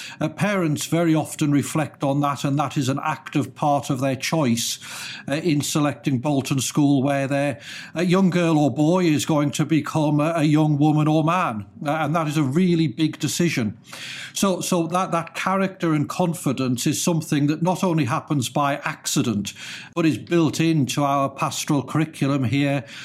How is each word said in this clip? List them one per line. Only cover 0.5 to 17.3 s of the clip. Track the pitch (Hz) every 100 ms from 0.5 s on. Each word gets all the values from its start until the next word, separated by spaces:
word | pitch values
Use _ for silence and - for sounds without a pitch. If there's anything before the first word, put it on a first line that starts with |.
| 196 165 147 -
very | 160 170 160
often | 143 - 151
reflect | 143 117 160 143 -
on | 143 139
that, | 143 135
and | 147 143
that | 135 156
is | 127
an | 135
active | 156 143 - 151 120 -
part | 147 143 -
of | 135
their | 139 131
choice, | - 165 131 117 - - - - - - -
uh, | 147
in | 175 147
selecting | 131 160 147 123 - 127
Bolton | 151 139 131 139
School, | - - 143 143
where | 139 139 135
their, | 139 143 - - - - 160
a |
young | 180 190 190
girl | 175 170 151
or | 147
boy | 120 151 185 175
is | 147 -
going | 151 147
to | - 147
become | 156 147 160 151 147
a, | 170 165
a |
young | 156 151 156 143
woman | 151 151 151
or | 160
man. | 156 180 165 107 95 - 147
Uh, |
and | 156 151 165
that | 156
is | 147
a |
really | 131 151 185 170 160
big | 117 156 -
decision. | 151 - 175 143 107 - - - - - -
So, | - 196 175
so | 156 180 165
that, | 180 185
that | 165 160 -
character | - 190 190 190 170
and | 151 -
confidence | - 180 156 151 120 127 123 160
is | 123
something | - 165 156